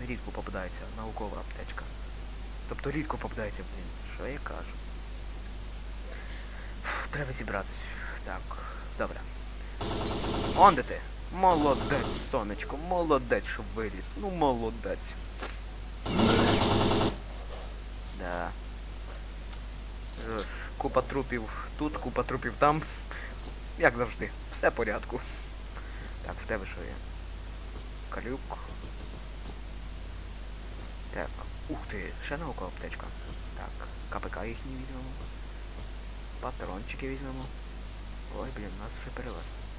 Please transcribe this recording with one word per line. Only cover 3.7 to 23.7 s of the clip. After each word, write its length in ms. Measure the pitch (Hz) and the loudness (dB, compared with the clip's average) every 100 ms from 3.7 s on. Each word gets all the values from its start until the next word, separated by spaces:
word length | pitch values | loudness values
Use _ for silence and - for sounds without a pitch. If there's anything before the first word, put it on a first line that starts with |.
| - - - - - | -6 -6 -6 -6 -4
Що 100 | 98 | -4
я 120 | 143 | -4
кажу? 340 | - - - - - - - - - - - - - - - - - - - - - - - - | -4 -4 -6 -6 -6 -6 -6 -6 -6 -6 -6 -6 -6 -6 -6 -6 -6 -6 -6 -6 -6 -6 -6 -6
Фу, 240 | - - - | -2 -2 -2
треба 220 | 139 139 | 0 0
зібратись. 480 | 131 110 101 95 - - - - - | -2 0 0 0 -4 -4 -4 -4 -4
Так, 180 | - 92 - - - - - - | -4 -4 -4 -6 -6 -6 -6 -2
добре. 220 | 104 - - - - - - - - - - - - - - - | -2 -2 -6 -6 -6 -6 -6 -4 -2 0 0 2 2 2 4 12
Он 180 | 190 | 12
де 80 | 131 | 12
ти? 180 | 120 85 - - - | 4 -2 -4 -6 -4
Молодець, 760 | 180 190 165 147 135 - 139 117 - - | 6 8 10 8 6 6 4 4 0 2
сонечко, 460 | 135 104 101 - 143 | 2 2 -2 -2 -4
молодець, 680 | 170 180 170 139 117 117 - | 0 4 6 6 6 2 2
що 160 | - 98 | -2 -2
виліз. 300 | 104 110 95 - - | -2 -2 -2 -6 -2
Ну, 140 | 202 | 0
молодець. 840 | 180 147 120 113 113 98 92 - - - - - - - - - - - - - - - - - - - - - - - - - - - - - - - - | 6 6 6 2 0 -2 -2 -4 -6 -6 -4 -4 -4 -6 -6 -6 -4 2 8 10 10 10 8 8 8 8 8 6 2 -6 -8 -6 -6 -6 -6 -8 -6 -6 -4
Да. 320 | 92 87 87 - - - - - - - - - - - - - - - - - 113 | -2 0 0 -2 -6 -6 -6 -6 -6 -6 -6 -6 -6 -6 -6 -6 -6 -6 -6 -6 -2
Е, 120 | 110 95 - - - | 0 -2 -4 -6 -2
купа 240 | 139 - | 4 4
трупів 400 | 127 135 127 123 110 - - - | 4 2 2 0 0 -4 -4 0
тут, 180 | 151 151 | 0 0
купа 260 | 131 123 | 0 2
трупів 300 | 120 127 120 101 | 2 2 0 6
там. 240 | 147 156 - - - - - - - - - | 8 8 2 -4 -6 -6 -6 -6 -6 -6 -6